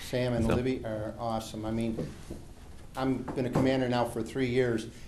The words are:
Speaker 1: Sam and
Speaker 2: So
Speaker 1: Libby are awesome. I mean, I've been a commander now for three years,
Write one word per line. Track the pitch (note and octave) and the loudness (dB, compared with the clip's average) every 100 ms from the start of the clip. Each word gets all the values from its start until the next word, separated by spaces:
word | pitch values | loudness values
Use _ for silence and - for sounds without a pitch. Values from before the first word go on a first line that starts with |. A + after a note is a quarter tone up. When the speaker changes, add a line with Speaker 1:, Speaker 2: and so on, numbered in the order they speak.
| - | -4
Speaker 1:
Sam | B2+ B2 | 0 2
and | A#2 A2+ | 2 4
Speaker 2:
So | A#2+ | 4
Speaker 1:
Libby | C3 B2+ A#2 | 2 0 -2
are | G#2+ G#2+ A2 | -4 -4 -4
awesome. | A#2 A2+ - A2 A2 | -2 -2 -2 -6 -2
I | |
mean, | A2+ A2+ A2 - - - - - - - - - - | 0 0 -2 -4 -8 -10 -10 -12 -16 -14 -14 -10 -2
I've | C3 B2 - - | 0 0 -2 -2
been | B2+ | 2
a | |
commander | - C3 C3 B2+ | 4 4 4 4
now | B2 A#2 | 2 2
for | A#2 | -2
three | A2 C3+ B2+ | -4 0 2
years, | B2 B2 A2+ A2+ - | 4 4 2 -2 -10